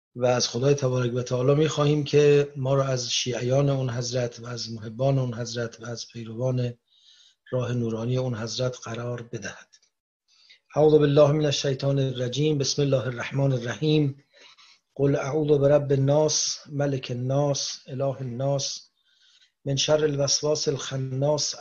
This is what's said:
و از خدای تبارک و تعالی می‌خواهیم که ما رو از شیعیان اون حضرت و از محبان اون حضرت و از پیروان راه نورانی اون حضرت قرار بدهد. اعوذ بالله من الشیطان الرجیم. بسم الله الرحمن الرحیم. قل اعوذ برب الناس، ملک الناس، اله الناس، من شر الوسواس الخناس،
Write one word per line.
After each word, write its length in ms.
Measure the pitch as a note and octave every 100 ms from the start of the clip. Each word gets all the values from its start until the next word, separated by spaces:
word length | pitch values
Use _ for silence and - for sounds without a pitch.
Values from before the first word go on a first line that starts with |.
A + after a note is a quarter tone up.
| _ B2
و 100 | B2
از 220 | B2 -
خدای 260 | A#2+ C#3
تبارک 380 | C#3+ C3 B2+ B2
و 80 | B2
تعالی 340 | A#2 B2+ C3 C#3+
می‌خواهیم 480 | D#3 D3 D3 D3+
که 480 | C#3+ D3 D3 C#3+ C#3+ C#3+
ما 180 | C3
رو 80 | C#3
از 300 | C3+ B2+ A#2+
شیعیان 580 | - B2 A#2+ B2 C3+ C#3+
اون 200 | C3+ C3
حضرت 500 | B2 A#2+ B2+ A#2+ -
و 60 | A#2+
از 260 | A#2+ A2+
محبان 480 | A2+ A2+ A2 C3+ C3+
اون 140 | B2+
حضرت 480 | A2+ A#2 A#2+ A#2+ -
و 40 | A#2
از 220 | A#2 -
پیروان 680 | A#2 A2+ A2+ C3 B2+ B2 A#2+ _ _ _ _ _ _ -
راه 240 | B2+ A#2+
نورانی 440 | B2 A2+ A2 A#2 B2+
اون 180 | B2+ A#2
حضرت 420 | A2+ A#2 B2+ -
قرار 440 | - A2+ A#2+ A#2+
بدهد. 540 | A2+ A2+ G2+ - - _ _ _ _ _ _ _ _ - _ C#3+
اعوذ 180 | D#3
بالله 380 | D3+ D3 C#3+ C#3+
من 140 | D3+ D3
الشیطان 540 | - C#3+ C3 C#3 C#3
الرجیم. 580 | C3 A#2+ B2 B2+ D3+ D3
بسم 240 | C3 -
الله 260 | C#3+ B2+ A#2+
الرحمن 440 | A#2 - C#3 C#3
الرحیم. 720 | B2+ A#2 G#2 D#3 D#3 C#3+ - _ _ - _ - _ _ -
قل 200 | C#3 C#3
اعوذ 440 | C3+ D3+ D3+ C#3+
برب 320 | C#3 D3 C3+
الناس، 680 | C3+ C3+ D3 D#3 - - - -
ملک 360 | C#3+ C#3+ C3+ -
الناس، 720 | B2 B2+ C#3 C#3+ C#3 - - -
اله 340 | C3 C#3 C3
الناس، 600 | C3 A#2+ C#3 C#3 - - - _ _ _ _ _ _ _ C#3
من 80 | C3+
شر 280 | - D3+
الوسواس 640 | D3+ C#3 C#3 - D3 D3+ D#3
الخناس، 880 | C3+ - C3+ C3 C3 C#3+ D3 - -